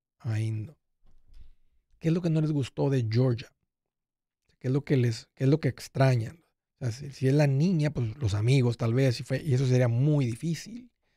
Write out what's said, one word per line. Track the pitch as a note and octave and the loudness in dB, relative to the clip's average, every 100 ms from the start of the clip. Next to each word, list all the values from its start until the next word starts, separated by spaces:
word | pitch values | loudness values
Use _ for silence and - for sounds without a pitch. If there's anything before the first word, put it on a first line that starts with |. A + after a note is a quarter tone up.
| _ _ | _ _
a | - A2 | -6 -4
Indo. | A2 A2 G#2 - _ _ - - - - - - _ _ _ _ | -4 -6 -10 -16 _ _ -20 -20 -20 -20 -20 -20 _ _ _ _
¿Qué | D#3+ | -2
es | |
lo | F3 | -2
que | E3+ | 0
no | D#3+ | 0
les | D#3 | 0
gustó | D3 B2 - C#3+ | -2 -4 -2 -2
de | C3+ A2 | 0 0
Georgia? | A2+ C3 A#2 - _ _ _ _ _ _ _ _ _ _ _ | 2 2 0 -6 _ _ _ _ _ _ _ _ _ _ _
¿Qué | B2+ | -4
es | |
lo | C#3 | -2
que | - C3+ | 0 0
les, | A#2+ A2+ - | 2 -2 -10
qué | _ C3 | _ 2
es | |
lo | D#3 | 2
que | C#3 | 0
extrañan? | - - - C3+ B2+ A2+ - _ _ _ _ | -6 -10 2 2 2 -2 -12 _ _ _ _
O | B2+ | -8
sea, | |
si, | A2+ C#3+ | -6 -12
si | - C3 | -4 0
es | |
la | D3 C#3+ | 4 4
niña, | C3+ E3+ E3+ D3 | 2 2 2 0
pues | - A#2 G#2+ | -2 -6 -4
los | G#2 | -4
amigos | G#2 A2 C#3 A#2+ A#2 | 0 2 4 2 0
tal | A#2 | 0
vez, | A#2+ C3+ A#2+ | 2 2 0
y | |
fue, | A#2+ C3+ | -4 -6
y | E3 | -2
eso | B2+ C3 | 0 2
sería | B2+ B2 | 2 2
muy | A#2 C#3+ D3 B2 | 2 2 2 0
difícil. | A#2+ D#3+ D#3 - A#3+ B3+ _ _ | -4 -6 -6 -8 -16 -18 _ _